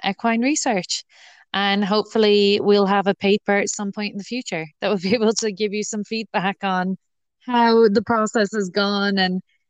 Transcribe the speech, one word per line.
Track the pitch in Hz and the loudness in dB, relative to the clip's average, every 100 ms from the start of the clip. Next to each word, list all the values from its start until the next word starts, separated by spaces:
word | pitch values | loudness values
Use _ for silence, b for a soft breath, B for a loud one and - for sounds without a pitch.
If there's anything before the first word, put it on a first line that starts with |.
| 196 | -4
equine | 196 233 226 | -4 -2 0
research. | 254 302 277 196 - - - B B B B | 0 -2 -2 -2 -4 -8 -12 B B B B
And | 196 202 202 196 | -2 0 0 0
hopefully | 214 208 226 208 208 202 202 | 0 0 2 4 4 4 2
we'll | 190 202 190 | 2 2 4
have | 202 196 | 2 0
a | - | 0
paper | 196 208 - | 0 0 0
at | 202 202 | 0 -2
some | - 202 | -4 -8
point | 214 208 | -6 -8
in | 202 | -8
the | |
future | 185 240 - 170 160 _ | -10 -10 -8 -8 -8 _
that | 190 | -4
will | 202 | -2
be | 185 | 0
<laughs> | 240 | 0
able | 220 | 0
to | 220 220 | 0 -4
give | 185 208 | -4 -4
you | 208 | -4
some | 208 214 | -6 -8
feedback | 202 220 214 202 185 190 | -6 -8 -6 -4 -4 -4
on | 202 185 185 190 _ _ _ _ - | -4 -2 -4 -6 _ _ _ _ -2
how | 240 233 226 226 | 2 4 6 6
the | 214 208 | 4 0
process | 226 214 233 202 | 0 0 0 -2
has | 220 185 | -2 -4
gone | 202 202 202 202 196 | -2 0 0 0 0
and | 185 185 - _ | 0 -2 -8 _